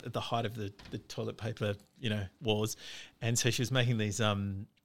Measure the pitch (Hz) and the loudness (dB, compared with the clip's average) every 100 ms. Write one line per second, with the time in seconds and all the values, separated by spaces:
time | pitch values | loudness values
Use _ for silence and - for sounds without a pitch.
0 | 123 113 - 117 113 113 101 - - 110 | -4 -4 -2 0 -2 -4 -8 -8 -10 -10
1 | - - 113 - 107 - 104 101 - - | -8 -6 -6 -4 -6 -2 -2 -2 -8 -6
2 | 117 107 95 - 110 107 110 - - - | -2 -2 -4 -2 2 2 2 -2 -12 -14
3 | - - 117 120 120 123 123 131 120 113 | -14 -4 2 4 4 2 2 2 4 4
4 | 107 104 107 101 98 98 - _ | 2 2 2 2 0 -4 -8 _